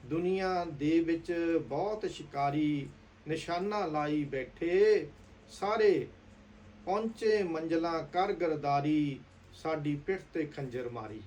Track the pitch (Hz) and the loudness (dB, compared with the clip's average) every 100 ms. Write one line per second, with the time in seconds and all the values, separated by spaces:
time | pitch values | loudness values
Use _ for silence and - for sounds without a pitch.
0 | - 160 180 190 185 180 175 143 147 165 | -4 -2 0 0 0 -2 -4 -2 2 2
1 | 165 165 165 170 170 160 117 143 196 214 | 2 -2 -2 -2 2 0 0 -2 -2 -2
2 | 185 - 147 143 143 147 151 147 139 - | -6 -8 -8 -2 0 2 0 0 -4 -14
3 | - - - 160 160 175 196 208 180 151 | -20 -18 -6 -6 -2 -2 -2 -2 -2 0
4 | 151 151 143 135 127 - 170 180 214 202 | 0 0 -2 -4 -6 -4 0 6 6 6
5 | 151 - - - - - 196 220 214 160 | 2 -12 -20 -20 -20 -6 -2 4 6 4
6 | 120 - - - - - - - - 202 | 0 -12 -20 -20 -20 -20 -20 -14 -2 -2
7 | 226 - 226 214 185 160 160 165 170 165 | -2 0 2 4 2 -2 0 0 2 -2
8 | 151 175 196 165 170 156 143 143 143 151 | -2 0 0 0 0 0 2 2 4 2
9 | 147 131 - - - - 160 156 147 143 | 2 -4 -12 -20 -20 -10 -4 -2 -2 -4
10 | - 190 - 175 147 - 131 120 120 117 | -2 -4 -4 -4 -4 -4 -6 -6 -6 -8
11 | 110 107 | -10 -12